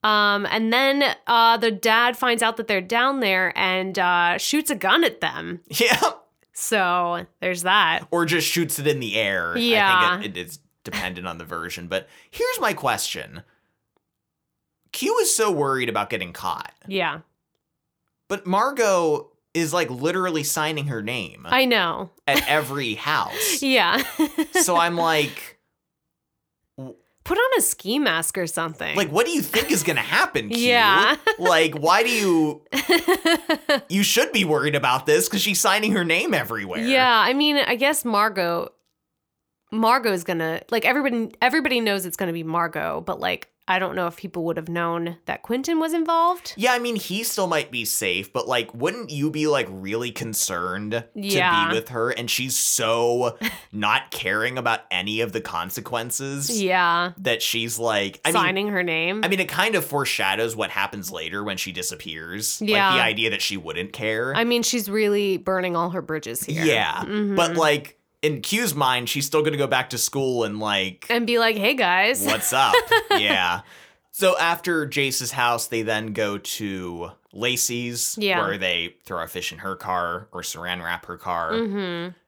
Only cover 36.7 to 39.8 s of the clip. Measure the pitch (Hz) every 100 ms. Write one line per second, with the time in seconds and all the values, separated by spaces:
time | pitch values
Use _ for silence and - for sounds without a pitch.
36.7 | - 226 269 254 233 202 269 302 285 -
37.7 | 240 269 302 247 208 214 196 175 170 -
38.7 | _ _ _ _ _ _ _ _ _ _
39.7 | 220